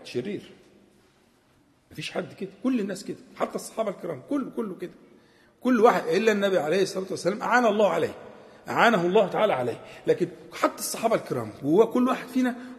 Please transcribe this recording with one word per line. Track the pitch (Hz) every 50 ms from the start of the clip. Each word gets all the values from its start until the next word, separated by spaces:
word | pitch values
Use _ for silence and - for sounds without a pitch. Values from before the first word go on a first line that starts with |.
| -
شرير، | - - 180 - 202 202 143 - - - - - _ _ _ _ _ _ _ _ _ _ _ _ _ _ _ _ _ _ _ _ _ _ _ _ -
مفيش | - - 151 -
حد | - - 180 139
كده، | - - 196 185 - -
كل | - 254 262 233
الناس | 196 208 185 - -
كده، | - - - - - -
حتى | - - - -
الصحابة | - - - - - 220 208
الكرام، | 180 - - - 151 127 - -
كله، | 285 285 233 170 -
كله | 240 226 196 -
كده، | - - - - - - - - - _ _ _ _ _ _ _ _
كل | - 247 254 220
واحد | 214 240 - 170 - 160
إلا | 165 196 220 220
النبي | 208 202 202 196 190 170
عليه | 143 156 170 196
الصلاة | 185 190 - 185 190 -
والسلام | 175 - - 170 202 233
أعان | - 185 226 247 247
الله | 220 202 214 214 185
عليه، | 165 165 143 104 - - - - - - - - - - - -
أعانه | - 147 190 233 226 180 170
الله | 175 185 220 196 170
تعالى | - - 220 202
عليه، | 156 127 123 120 - - - - - - -
لكن | 156 156 - 175 - - - - -
حتى | - - - 294 - -
الصحابة | 220 - - - 220 226 226
الكرام | 160 - - 151 127 113 107 101 -
جواه، | 139 143 165 202 226
كل | 226 - 254 247 254
واحد | 247 - - -
فينا | - 254 254 247 240 - - - -